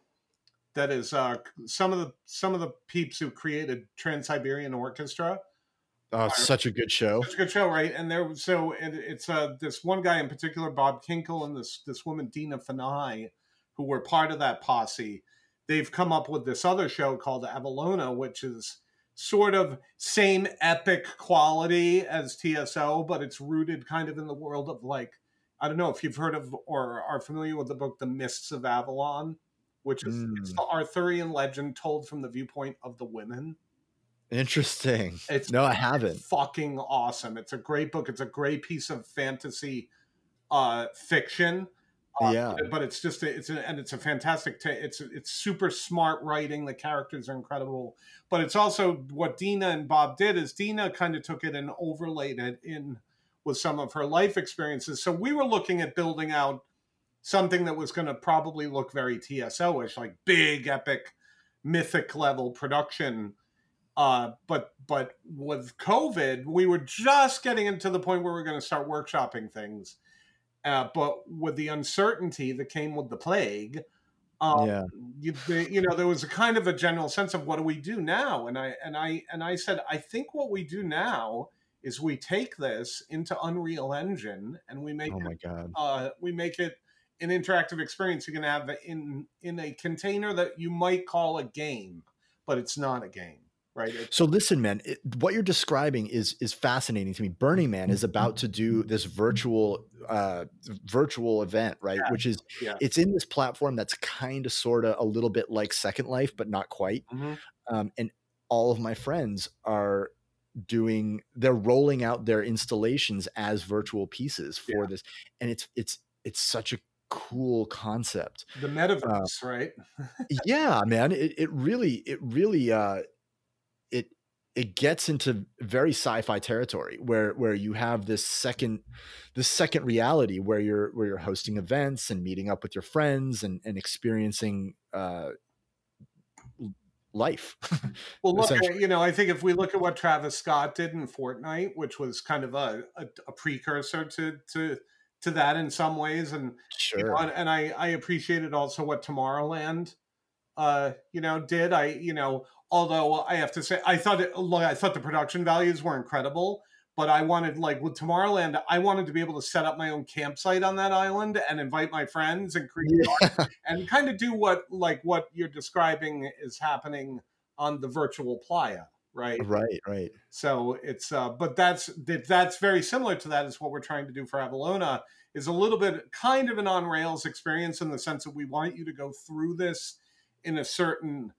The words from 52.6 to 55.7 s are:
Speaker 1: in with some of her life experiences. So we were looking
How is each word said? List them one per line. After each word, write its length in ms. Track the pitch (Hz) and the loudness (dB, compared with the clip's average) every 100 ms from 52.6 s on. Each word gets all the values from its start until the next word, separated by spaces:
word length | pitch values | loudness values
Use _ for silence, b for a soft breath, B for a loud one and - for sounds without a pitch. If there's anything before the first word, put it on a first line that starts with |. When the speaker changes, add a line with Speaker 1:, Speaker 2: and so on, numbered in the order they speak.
Speaker 1:
in 360 | - 156 143 120 _ _ _ _ - | -10 -10 -10 -12 _ _ _ _ -4
with 120 | 131 | -2
some 220 | 165 147 | 0 -2
of 140 | 139 | -4
her 120 | 156 143 | -2 2
life 300 | 160 196 196 | 4 4 2
experiences. 680 | - - 151 139 139 139 | -4 -6 -6 -4 -6 -4
So 120 | - | -2
we 180 | 170 233 | 0 0
were 140 | 294 269 | 2 4
looking 360 | 214 - | 2 2